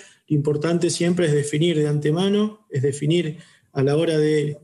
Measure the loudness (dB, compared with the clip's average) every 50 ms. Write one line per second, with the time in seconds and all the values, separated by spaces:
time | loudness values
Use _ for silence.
0 | -18 -20 -20 _ _ -2 0 0 0 0 -2 -2 0 0 0 2 0 0 0 0
1 | 0 0 2 2 2 2 2 0 0 -2 -2 0 0 0 2 0 0 0 0 0
2 | 0 0 0 0 0 2 2 2 0 -2 -4 -10 _ _ -4 -2 -2 -2 -2 -2
3 | -2 0 0 0 0 -4 -8 -10 -18 -20 _ _ _ _ -2 0 0 2 2 2
4 | 0 0 2 2 2 2 2 0 0 -2 -6 -10